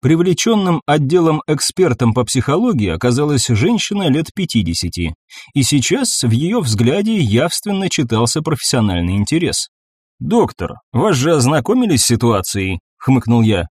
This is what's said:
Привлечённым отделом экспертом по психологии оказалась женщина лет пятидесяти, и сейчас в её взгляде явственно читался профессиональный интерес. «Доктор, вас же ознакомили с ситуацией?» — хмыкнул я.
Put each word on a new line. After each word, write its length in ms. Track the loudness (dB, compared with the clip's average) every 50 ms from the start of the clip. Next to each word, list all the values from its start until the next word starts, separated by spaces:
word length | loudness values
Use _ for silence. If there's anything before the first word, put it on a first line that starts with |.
| 2
Привлечённым 800 | 2 2 4 4 2 0 0 2 2 2 2 2 2 0 0 0
отделом 580 | 0 0 0 2 2 2 2 4 4 2 0 0
экспертом 640 | -2 -2 -2 -2 -6 0 0 0 0 2 2 2 2 2
по 120 | 2 -2
психологии 640 | 0 0 -2 0 0 0 0 0 0 0 0 0 -2
оказалась 580 | -2 -2 0 0 0 2 0 0 0 -2 0
женщина 600 | 0 0 0 2 2 0 0 -2 -4 -4 -2 0 0
лет 260 | 0 0 -2 -4 -6
пятидесяти, 800 | -6 -6 -2 -2 -2 -2 0 -2 -4 -4 -6 -6 -4 -6 -6 -6 _ _ _ -20 -20 -20 _ _
и 80 | -2 0
сейчас 640 | 2 2 0 0 0 -2 -2 -2 -2 -2 -2 0
в 60 | 0
её 300 | 0 0 0 0 -2 -2
взгляде 580 | -2 -2 0 2 2 2 2 0 0 0 0 0
явственно 680 | 0 2 2 2 2 0 -2 -6 -6 -4 -4 -2 -2 -4
читался 540 | -2 -2 -2 -2 0 0 0 0 -2 -2 -2
профессиональный 720 | -2 -4 -4 -2 -2 0 0 0 2 0 0 -2 -2 0
интерес. 540 | 0 0 0 0 -2 0 -2 -4 -4 -8 -10 _ _ _ _ _ _ _ _ _ _
«Доктор, 600 | -6 0 2 2 2 0 -2 _ -8 -8 -10 -12 _ _ -2
вас 220 | 0 2 2 2
же 220 | 2 2 2 2
ознакомили 580 | 2 2 2 2 0 0 0 0 0 2 2 2
с 100 | 0 2
ситуацией?» — 760 | 0 0 0 2 2 0 0 -2 -4 -4 -4 -4 -4 -6 -8 _ _ _ _
хмыкнул 440 | 0 0 0 2 2 2 2 2 4
я. 240 | 2 2 0 -2 -6 _